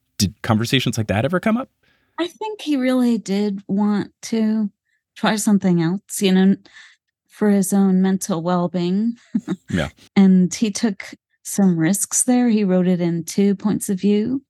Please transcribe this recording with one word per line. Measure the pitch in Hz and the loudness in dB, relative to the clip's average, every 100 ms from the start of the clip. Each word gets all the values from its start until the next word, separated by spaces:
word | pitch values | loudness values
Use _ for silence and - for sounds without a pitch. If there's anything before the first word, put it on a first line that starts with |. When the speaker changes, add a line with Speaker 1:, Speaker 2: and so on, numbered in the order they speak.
| _ - | _ -4
Speaker 1:
Did | 98 - | -4 -4
conversations | - 107 117 - 131 117 | -2 -2 0 -2 -2 -4
like | 104 | -2
that | 98 | -2
ever | 135 180 | -2 -2
come | 226 226 | -2 -2
up? | 269 _ _ _ _ - | -4 _ _ _ _ -8
Speaker 2:
I | 339 | -8
think | - 427 427 | -6 -10 -10
he | 302 285 | -4 -2
really | 254 254 247 226 | 0 2 2 0
did | 185 196 208 196 - | -2 -2 -2 -4 -4
want | 202 208 202 - _ | 0 0 0 -4 _
to | - 226 220 220 208 - _ _ _ - | -6 -2 0 0 -2 -6 _ _ _ -4
try | 220 214 | -2 0
something | 220 202 190 175 | 2 2 2 2
else, | 165 196 - - | 0 -4 -8 -4
you | 190 | 2
know, | 190 190 196 - - - _ _ _ _ | 4 4 2 -4 -20 -20 _ _ _ _
for | - 214 | -4 0
his | 202 185 | 2 2
own | 196 196 185 | 2 2 2
mental | 190 190 - 165 | 2 0 -2 -4
well-being. | 165 180 175 180 175 196 226 233 _ 208 - | -2 -2 -2 -2 -2 -2 -2 -6 _ -8 -6
<laughs> | 190 _ | -10 _
Speaker 1:
Yeah. | 92 71 - - | -4 -4 -8 -6
Speaker 2:
And | - 190 185 180 | 4 6 6 4
he | - 220 | 0 -4
took | - 233 190 - - _ _ | -2 -4 -4 -12 -20 _ _
some | - - 196 165 | -8 0 2 2
risks | 160 202 - - | 0 0 -2 -2
there. | - 247 247 | 0 2 2
He | 214 | 2
wrote | 196 185 180 | 2 2 2
it | 180 | 0
in | 170 170 | 0 -2
two | 160 - 202 | -4 0 0
points | 196 214 190 - | 0 -2 -4 -4
of | 190 | -2
view. | 202 208 226 269 - | 0 0 0 -6 -8